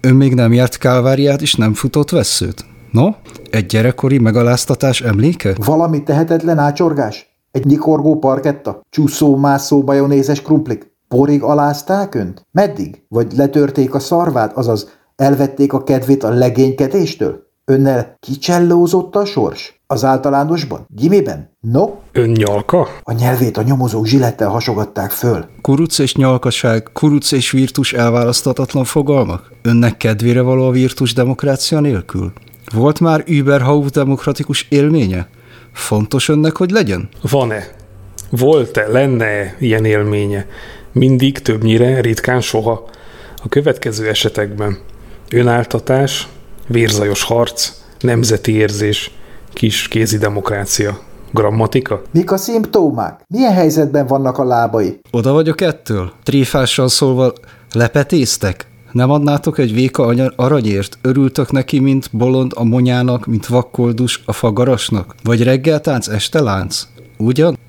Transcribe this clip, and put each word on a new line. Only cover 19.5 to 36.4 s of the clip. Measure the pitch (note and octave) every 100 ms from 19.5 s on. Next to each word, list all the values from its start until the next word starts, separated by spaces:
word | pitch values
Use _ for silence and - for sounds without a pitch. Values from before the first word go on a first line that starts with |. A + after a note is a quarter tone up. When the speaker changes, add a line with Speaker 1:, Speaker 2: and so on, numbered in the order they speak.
| - - _ _
Speaker 2:
Az | C3+
általánosban? | C3 - C#3+ C#3 D3+ E3 C3+ E2+ -
Gimiben? | G#2+ D3 G3+ - D#2+ - _
No? | A2+ B2 G3+ G3+ -
Speaker 3:
Ön | - A#2
nyalka? | A2+ G#2 G#2 - F3 B2 -
Speaker 2:
A | -
nyelvét | A#2 B2 B2+ B2 G#2+
a |
nyomozók | A2+ C3+ B2+ A2 A2
zsilettel | C3+ A#2+ - G#2
hasogatták | A2 A2+ G#2+ G#2 - G2
föl. | - B2 G2+ E2 -
Speaker 1:
Kuruc | - C#3 D#3+ -
és | C3+ -
nyalkaság, | C3 B2+ B2 - B2 A2+ -
kuruc | - D3+ D3 -
és | C#3 B2
virtus | C3+ C3 - C3
elválaszthatatlan | B2 A#2 A#2 A#2+ A#2+ C#3 B2+ C3 C#3+
fogalmak? | B2+ D#3+ C#3 C#3 G#2 F2 - -
Önnek | A#2 A#2 A#2+ G2
kedvére | A2+ G#2+ A#2 A#2+
való | B2+ C3 C3
a |
virtus | B2+ B2+ - B2+
demokrácia | A#2 B2+ C3 C#3+ C3+ - D#3+
nélkül? | D3 G#2 - F#2+ F2+ - - - - A2
Volt | C3+ D3+
már | E3 D#3 -
Überhaupt | D3+ C3+ C#3+ B2+ D3 C#3
demokratikus | D3 C3+ C3+ - C#3 C#3+ - -
élménye? | C#3+ C#3+ D#3 G#2 F#2 F2+ - - - -
Fontos | - - G#2 G#2+ C3+ -
önnek, | D3+